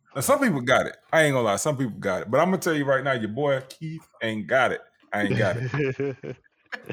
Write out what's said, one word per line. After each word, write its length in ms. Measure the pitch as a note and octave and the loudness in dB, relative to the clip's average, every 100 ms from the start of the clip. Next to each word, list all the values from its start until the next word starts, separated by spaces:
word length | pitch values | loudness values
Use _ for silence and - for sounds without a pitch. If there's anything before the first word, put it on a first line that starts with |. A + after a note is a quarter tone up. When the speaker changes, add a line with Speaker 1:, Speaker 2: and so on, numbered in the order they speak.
| _ | _
Speaker 1:
Now, 60 | - | -4
some 180 | C3+ C#4 | 0 2
people 200 | C4+ C#3+ | 2 0
got 240 | B2 A#2+ D#2+ | 4 2 2
it. 100 | - _ | -6 _
I 100 | D#3+ | 2
ain't 120 | D3+ | 4
gonna 100 | C3+ | 4
lie, 120 | A2+ G2 | 2 2
some 200 | D#3 C3 | 0 -2
people 220 | C3 G2 | -4 -2
got 240 | G2 F2+ | -2 -2
it. 80 | E2 | 0
But 100 | B2+ | 2
I'm 60 | F3 | 2
gonna 120 | F#3 | 2
tell 160 | F3+ | 0
you 100 | D#3 | 0
right 200 | C#3 C3 | 2 0
now, 80 | C#3 | 0
your 160 | C3 G#2+ | -2 -2
boy 320 | A2+ C#3+ C3+ C3 | -2 0 0 -4
Keith 400 | - D#3+ D#3+ - _ | -12 -12 -12 -16 _
ain't 240 | A2+ A2 G2+ | -4 -4 -2
got 260 | A2+ A#2+ | 2 2
it. 80 | E2+ - _ _ | 0 -8 _ _
I 100 | G#2 | -4
ain't 160 | G2+ - | -2 0
got 180 | G2+ F2 | 0 0
it. 120 | B2+ | -4
Speaker 2:
<laughs> 640 | C#3+ C#3 C3 C#3 B2+ D3 - _ _ _ - - | -2 -2 -2 -6 -6 -12 -14 _ _ _ -14 -12